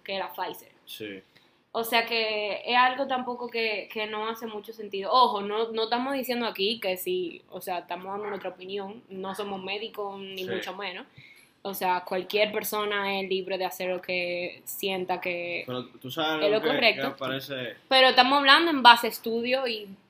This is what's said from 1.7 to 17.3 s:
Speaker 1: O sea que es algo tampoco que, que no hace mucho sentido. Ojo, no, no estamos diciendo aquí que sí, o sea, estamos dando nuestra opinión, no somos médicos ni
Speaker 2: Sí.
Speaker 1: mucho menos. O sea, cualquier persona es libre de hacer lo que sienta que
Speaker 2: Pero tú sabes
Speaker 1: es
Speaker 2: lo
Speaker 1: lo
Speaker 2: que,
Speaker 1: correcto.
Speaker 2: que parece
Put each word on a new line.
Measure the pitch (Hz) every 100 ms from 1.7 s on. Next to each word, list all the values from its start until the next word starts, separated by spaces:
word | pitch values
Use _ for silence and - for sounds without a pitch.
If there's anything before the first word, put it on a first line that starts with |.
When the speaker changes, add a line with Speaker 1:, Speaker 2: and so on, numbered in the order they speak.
Speaker 1:
O | 226 226
sea | 233 233
que | 233 220 214 208 - -
es | 247
algo | 254 254 269
tampoco | 254 240 240 240
que, | 233 226 202 -
que | 220 214
no | 214 220
hace | 226 226
mucho | 208 208
sentido. | 220 208 196 190
Ojo, | 254 240 196
no, | 202 214 226
no | 220
estamos | 220 240 262 277
diciendo | 247 240 226
aquí | 196 196 226
que | 190 185
sí, | 185 185 175 - -
o | 185
sea, | 196 175
estamos | 175 175 185
dando | 202 208
nuestra | 196 190
opinión, | 180 185 202 190 226 -
no | 190 190 190
somos | 202 196
médicos | 190 202 214 - 202 196
ni | 190 190
Speaker 2:
Sí. | 185
Speaker 1:
mucho | 190 - 185
menos. | 196 185 277 - - - _ _
O | 196 196
sea, | 185 180
cualquier | - 185 185 208 208
persona | 214 196 214 208 202 196 196
es | 190
libre | 190 185 190
de | 180
hacer | - 185
lo | 180
que | - 180 175 175 175 - -
sienta | - 196 190 180 180
que | 180 175 175 175 -
Speaker 2:
Pero | 127 123
tú | - 131
sabes | 147 156 156
Speaker 1:
es | 202
Speaker 2:
lo | 214
Speaker 1:
lo |
Speaker 2:
que, | 156
Speaker 1:
correcto. | - 233 135 139
Speaker 2:
que | 135
parece | 131